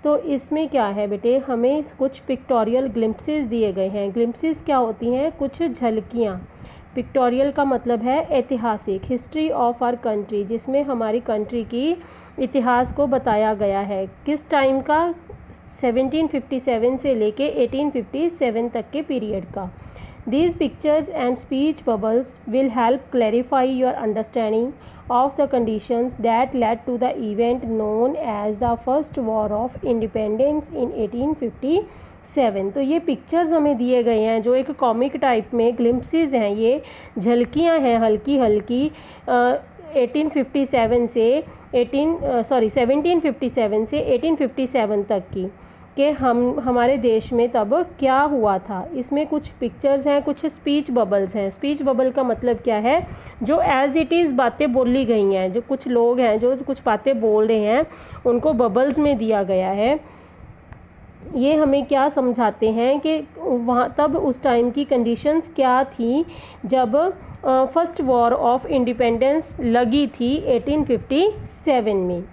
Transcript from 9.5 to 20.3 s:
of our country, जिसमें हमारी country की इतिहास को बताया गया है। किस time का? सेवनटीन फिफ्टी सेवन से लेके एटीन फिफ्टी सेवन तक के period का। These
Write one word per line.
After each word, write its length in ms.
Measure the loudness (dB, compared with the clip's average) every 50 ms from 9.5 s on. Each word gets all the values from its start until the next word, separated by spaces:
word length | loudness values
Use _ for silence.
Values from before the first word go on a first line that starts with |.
of 240 | 0 0 0 0 0
our 220 | 0 -2 -2 -2 -2
country, 420 | -2 -4 -2 -2 -4 -4 -4 -4 -2
जिसमें 380 | -2 -6 -6 -4 0 0 0
हमारी 380 | 0 0 -2 -2 -2 0 -2 -2
country 440 | -2 -2 -2 -2 -2 -4 -4 -6 -6
की 320 | -4 -4 -2 0 0 -2 -4 -6 -20 -20 -20 -20 -16 -6 -4
इतिहास 540 | -4 0 0 0 2 4 2 2 2 0
को 140 | 0 -2 0
बताया 480 | 0 0 0 0 0 2 2 2 2 0
गया 260 | 0 0 0 0 -2
है। 260 | -2 -4 -4 -6 -6
किस 440 | -8 -10 -10 -4 -4 -4 -4 -2 0
time 300 | 0 2 2 2 0 0
का? 340 | 0 2 2 2 2 0 -4 -8 -12 -20 -20 -20 -20 -20 -20 -20 -20 -20
सेवनटीन 580 | -10 -2 -2 0 0 0 0 0 0 0 -2
फिफ्टी 340 | 0 -2 -4 -4 -4 -6 -4
सेवन 360 | 0 0 0 2 2 0 0
से 180 | 0 0 0 0
लेके 320 | 2 0 0 0 0 -2
एटीन 440 | -2 2 0 0 0 0 -2 -2 -2
फिफ्टी 380 | -2 -4 -6 -4 -4 -2 -2 -2
सेवन 400 | 0 0 -2 0 0 -2 -4 -2
तक 160 | -4 -6 -8 -6
के 100 | -6 -8
period 420 | -4 -4 -4 -4 -4 -4 -6 -8 -8
का। 260 | -8 -10 -10 -10 -10 -12 -16 -20 -20 -18 -18 -18 -18 -18 -14 -6
These 260 | -2